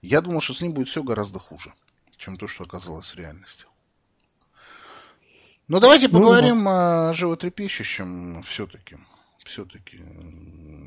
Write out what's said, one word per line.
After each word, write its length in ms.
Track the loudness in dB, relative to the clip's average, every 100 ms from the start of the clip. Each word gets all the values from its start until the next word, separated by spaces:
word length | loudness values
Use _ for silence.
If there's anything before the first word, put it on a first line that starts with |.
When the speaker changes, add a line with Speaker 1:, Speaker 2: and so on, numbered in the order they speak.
Speaker 1:
Я 180 | 2 0
думал, 200 | 0 -6
что 120 | -6
с 80 | -6
ним 120 | -6
будет 140 | -6 -6
всё 140 | -6
гораздо 360 | -6 -6 -6 -10
хуже, 340 | -18 -20 -20 _ _ _ _ _
чем 200 | -18 -14
то, 100 | -14
что 160 | -14
оказалось 440 | -14 -16 -14 -16 -16
в 20 | -16
реальности. 480 | -18 -18 -20 -20 -20 _ _ _ _ _ _ _ _ _ -20 -20 -20 -20 -20 _ _ _ _ _ _
Но 120 | 6
давайте 280 | 8 8 6
Speaker 2:
Ну 60 |
да. 60 | 6
Speaker 1:
поговорим 480 | 8 6 6 2 2
о 440 | 2 2 2 0
животрепещущем 1300 | -2 -4 -4 -8 -8 -10 -8 -8 -8 -10 -10 -12 -14
всё-таки. 540 | -12 -10 -12 -14 -20 -20 _ _ _ _
Всё-таки. 560 | -18 -16 -16 -20 -20 -20 -20 -20 -20 -20 -20 -20 -20 -20